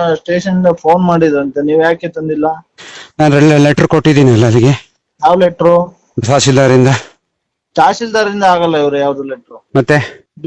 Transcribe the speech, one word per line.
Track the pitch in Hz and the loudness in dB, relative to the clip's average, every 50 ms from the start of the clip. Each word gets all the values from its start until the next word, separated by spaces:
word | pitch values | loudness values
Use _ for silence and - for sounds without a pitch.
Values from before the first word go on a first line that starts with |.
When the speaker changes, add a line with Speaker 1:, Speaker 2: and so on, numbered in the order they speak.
| 170 170 160 | -2 -2 -4
Speaker 1:
ಸ್ಟೇಷನ್ | - - - 175 180 185 196 185 180 | -4 -4 -4 -4 -4 -4 -2 -2 0
ಇಂದ | 185 | 0
ಫೋನ್ | 175 170 170 - 160 170 185 180 | 0 -2 -2 0 0 0 0 0
ಮಾಡಿದ್ರಂತೆ, | 175 170 165 165 156 143 143 139 139 - 147 147 | 0 0 0 0 0 0 -2 -4 -4 -6 -6 -4
ನೀವ್ | 151 156 160 | -2 0 0
ಯಾಕೆ | 160 165 170 165 175 165 | 0 0 -2 -4 -6 -10
ತಂದಿಲ್ಲ? | - 160 160 156 156 151 151 156 160 160 - _ _ - - - - - - - _ - | -10 -8 -8 -8 -6 -4 -4 -6 -6 -8 -14 _ _ -20 -20 -20 -20 -20 -20 -12 _ 0
Speaker 2:
ನಾನು | 156 151 143 143 | 0 2 2 4
ಲೆ-, | 151 156 151 147 | 4 4 4 4
ಲೆಟರ್ | 147 147 143 - 165 | 2 2 2 0 0
ಕೊಟ್ಟಿದ್ದೀನಲ್ಲ | - 165 156 - 156 143 143 139 131 117 107 120 | 0 0 0 2 2 2 4 4 4 4 2 2
ಅಲ್ಲಿಗೆ. | 117 110 123 113 143 135 - - _ _ _ _ _ _ - - | 2 2 2 2 0 0 -2 -6 _ _ _ _ _ _ -4 -2
Speaker 1:
ಯಾವ | 165 180 | 0 2
ಲೆಟ್ರು? | 190 185 175 170 - 165 170 175 175 175 175 - _ _ _ - - 104 | 2 0 0 0 0 0 2 2 2 0 -4 -10 _ _ _ -10 -6 -4
Speaker 2:
ತಹಸೀಲ್ದಾರ್ | 107 143 135 - 139 131 131 135 127 | 0 0 0 2 2 2 2 2 4
ಇಂದ. | 127 127 123 135 131 117 - - _ _ _ _ _ _ _ _ _ _ _ _ - | 4 4 4 2 0 -2 -6 -12 _ _ _ _ _ _ _ _ _ _ _ _ -2
Speaker 1:
ತಹಸೀಲ್ದಾರ್ | 170 160 185 208 - 233 226 214 220 214 202 | 0 0 0 0 -2 -6 -4 -2 -2 -2 -2
ಇಂದ | 202 208 | -2 0
ಆಗಲ್ಲ | 196 185 175 170 170 165 160 | 0 0 2 2 0 0 0
ಇವ್ರು | 147 147 143 139 | 0 -2 -2 -2
ಯಾವ್ದು | 143 139 139 135 139 | -2 -2 -4 -4 -6
ಲೆಟ್ರು. | 135 135 131 120 _ _ 117 107 _ _ - | -8 -12 -12 -14 _ _ -20 -20 _ _ -4
Speaker 2:
ಮತ್ತೆ? | 135 120 - 147 147 - - - - _ _ _ 151 151 | -2 0 0 0 -2 -2 -4 -12 -20 _ _ _ -10 -6